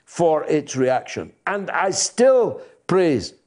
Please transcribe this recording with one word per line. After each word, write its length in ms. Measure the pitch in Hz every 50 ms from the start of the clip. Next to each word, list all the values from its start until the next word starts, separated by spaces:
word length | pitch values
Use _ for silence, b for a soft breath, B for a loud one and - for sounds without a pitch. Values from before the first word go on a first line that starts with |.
| b
for 400 | b - - 170 165 156 151 -
its 300 | - 156 151 143 - -
reaction, 580 | 131 127 127 131 127 - - - - 82 - - _ - -
and 220 | 196 208 196 -
I 180 | - 151 180 190
still 720 | 170 - - - - - 240 269 262 254 226 170 - - B B B B B -
praise 460 | 170 190 185 165 143 113 85 - - _ _